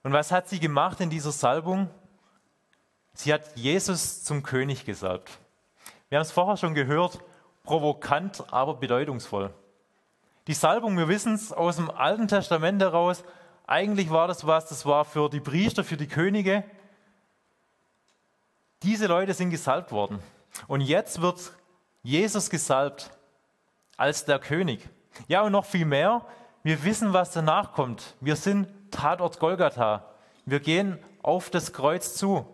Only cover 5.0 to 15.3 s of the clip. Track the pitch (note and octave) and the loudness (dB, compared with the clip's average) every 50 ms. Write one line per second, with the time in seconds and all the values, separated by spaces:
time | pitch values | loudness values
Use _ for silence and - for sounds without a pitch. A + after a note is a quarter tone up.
5 | - F#2+ F2+ F2+ - - - - _ _ _ _ _ _ _ _ - - - _ | -4 -4 -4 -4 -8 -16 -20 -20 _ _ _ _ _ _ _ _ -20 -20 -20 _
6 | _ _ C#3 D3 D#3+ D#3 - F3 F3+ G3 G#3 F#3 - E3 D#3 D3 C#3 B2+ D3 D#3+ | _ _ 0 0 0 2 0 0 2 2 0 -2 -2 -2 0 0 0 2 2 2
7 | F3 F3 - - - - - - _ _ _ _ _ - D3 D#3+ D3 D3+ C#3+ D3 | 2 0 -2 -8 -20 -20 -20 -20 _ _ _ _ _ -2 0 2 2 0 -2 -2
8 | - - C#3+ D3+ F3+ G3 - - - - - B2 C3 D3 D#3 - C#3 A#2 A#2+ B2+ | -2 -2 0 0 0 -6 -10 -12 -12 -2 0 0 0 0 -2 -4 0 0 2 0
9 | D3 D3+ C3+ A#2 - - - G2+ G2 G2 F#2+ - _ _ _ _ _ _ _ _ | 2 -2 -4 -8 -6 -6 -4 -4 -4 -4 -8 -14 _ _ _ _ _ _ _ _
10 | _ _ _ _ _ _ _ _ _ - D3+ - - D#3 F#3+ A#3 A#3 A3 F#3+ F3 | _ _ _ _ _ _ _ _ _ -6 -2 2 2 2 2 2 0 0 0 2
11 | E3 D#3 F#3+ G#3 - A#3 G#3+ G#3 - - - - E3 F3 E3+ D#3 E3+ D#3 - - | 2 2 2 0 2 0 -2 -2 -4 -6 -2 0 0 0 0 0 -4 -4 -2 0
12 | C3 D3+ G3+ G#3+ A3+ G3+ G#3 G3+ - - F3 D#3+ D#3 F3 G3+ G3+ G3 F#3 D#3+ E3+ | 0 2 2 2 0 2 2 0 2 2 0 2 2 2 2 4 2 4 4 4
13 | F3 F3+ F3+ - - - - - - - _ _ _ - C3+ D#3+ F#3+ G#3 G#3 G3 | 2 2 0 -2 -8 -20 -20 -20 -20 -20 _ _ _ 0 0 0 2 0 0 0
14 | F#3+ D#3+ D#3+ D#3+ E3 F3 F3 - D3+ D3+ D#3+ D#3+ D#3+ - D#3 B2 - D3 C#3+ D3 | 0 2 4 2 2 2 0 -2 2 2 2 2 2 -2 -12 -4 0 2 4 4
15 | D3+ - - D#3 D3+ D3 | 2 0 0 0 0 0